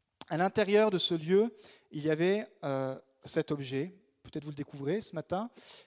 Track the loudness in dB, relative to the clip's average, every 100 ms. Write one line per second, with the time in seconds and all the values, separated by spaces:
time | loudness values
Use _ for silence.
0 | _ -16 -6 0 0 2 4 6 6 4
1 | 2 0 4 4 4 0 -20 -20 _ -6
2 | -2 2 2 2 -2 -8 -4 -2 -2 -6
3 | -12 _ -4 -2 0 -2 -4 -4 -4 -8
4 | _ _ -12 -10 -10 -10 -10 -6 -4 -4
5 | -4 -8 -4 -4 -6 -10 -18 -18